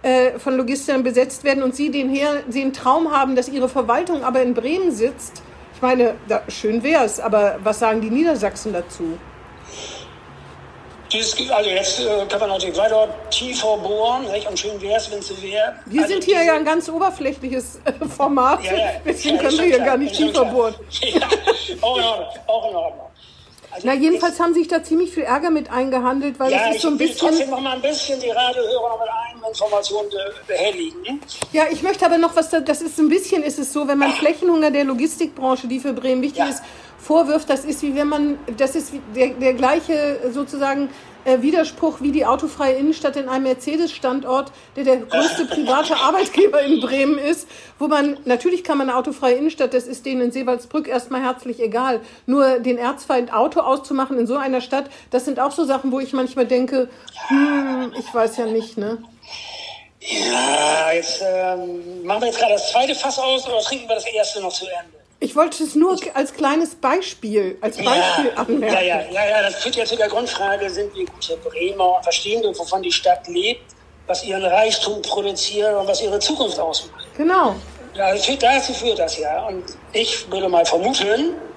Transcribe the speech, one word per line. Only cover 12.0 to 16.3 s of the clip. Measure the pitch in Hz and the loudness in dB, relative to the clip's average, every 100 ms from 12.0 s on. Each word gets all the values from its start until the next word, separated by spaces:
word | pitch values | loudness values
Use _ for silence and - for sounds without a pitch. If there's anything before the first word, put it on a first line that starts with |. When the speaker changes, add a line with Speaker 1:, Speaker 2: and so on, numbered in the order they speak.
Speaker 2:
äh, | 240 208 196 | 0 0 -2
kann | 202 | -2
man | 208 | -2
natürlich | 190 175 170 | -2 -2 0
weiter | 220 220 214 - - | 2 4 2 -2 -4
tiefer | 214 247 247 214 208 | -4 -2 -2 0 0
bohren, | 180 208 226 254 240 | 0 0 0 0 -2
nicht? | 208 208 | -4 -4
Und | 180 | -6
schön | 208 208 | -6 -6
wär's, | 202 220 214 | -2 -2 -2
wenn's | 208 190 | -10 -10
so | 190 | -10
wär. | 196 208 220 - - | -6 -2 -2 -4 -4
Speaker 1:
Wir | 247 | 0
Speaker 2:
Also | 311 | 0
Speaker 1:
sind | 381 | 0
hier | - | 2